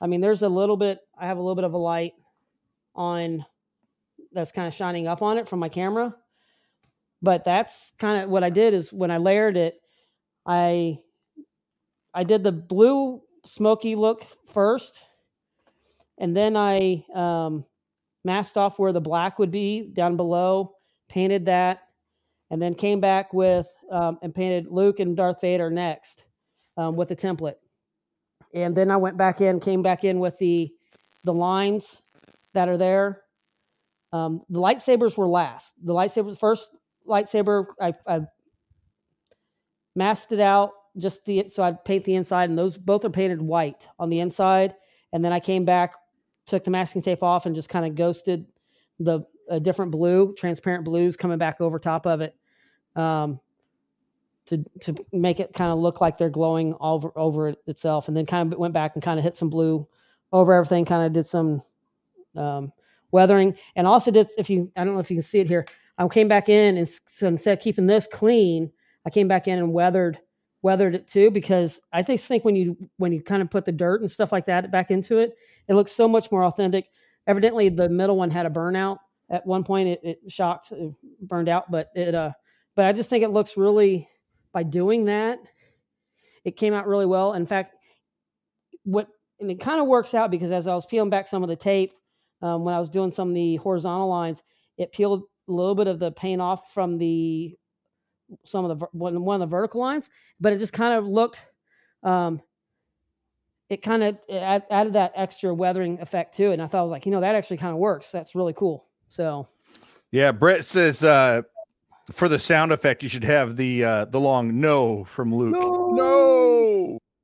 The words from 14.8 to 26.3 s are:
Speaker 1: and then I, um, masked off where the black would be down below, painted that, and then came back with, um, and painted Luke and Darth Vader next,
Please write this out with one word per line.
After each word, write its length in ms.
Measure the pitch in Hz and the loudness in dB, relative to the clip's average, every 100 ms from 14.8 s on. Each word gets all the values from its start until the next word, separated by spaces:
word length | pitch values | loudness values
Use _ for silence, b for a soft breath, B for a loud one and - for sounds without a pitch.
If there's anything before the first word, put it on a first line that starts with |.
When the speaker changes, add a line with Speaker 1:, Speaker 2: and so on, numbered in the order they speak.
| - _ _ _ _ _ _ _ _ _ _ _ _ _ | -4 _ _ _ _ _ _ _ _ _ _ _ _ _
Speaker 1:
and 180 | 180 175 | -4 0
then 200 | 214 214 | 0 2
I, 480 | 202 196 190 175 - | 0 2 0 -2 -6
um, 500 | 190 175 170 160 156 - _ _ _ _ _ | -6 -2 -2 -4 -6 -10 _ _ _ _ _
masked 320 | 185 190 196 208 | -4 -4 -4 -2
off 220 | 196 196 | -2 0
where 140 | 190 | 0
the 80 | 175 | 0
black 380 | 156 165 185 - | -2 -2 -2 -2
would 120 | 190 | -2
be 320 | 196 202 214 | -2 -4 -6
down 340 | 214 - 175 175 | -8 -4 -2 0
below, 600 | 170 175 185 190 190 _ _ _ _ | -2 0 0 0 -2 _ _ _ _
painted 380 | 185 190 196 180 | -2 0 0 0
that, 420 | 180 180 185 _ _ _ _ _ _ _ | 2 2 -2 _ _ _ _ _ _ _
and 120 | 160 | -4
then 120 | 175 | -4
came 260 | 175 202 208 | -2 -2 0
back 320 | 190 190 196 | 2 2 0
with, 340 | 185 185 180 175 _ - | 0 2 2 -2 _ -8
um, 280 | 180 170 165 | -4 -4 -4
and 120 | 175 | -10
painted 340 | 180 185 180 170 | -6 -4 -4 -4
Luke 300 | 175 202 202 | 0 0 2
and 160 | 180 175 | -2 0
Darth 240 | 180 175 | -2 0
Vader 300 | 180 180 165 | -2 0 -2
next, 540 | 170 175 156 - _ _ | -2 -4 -6 -14 _ _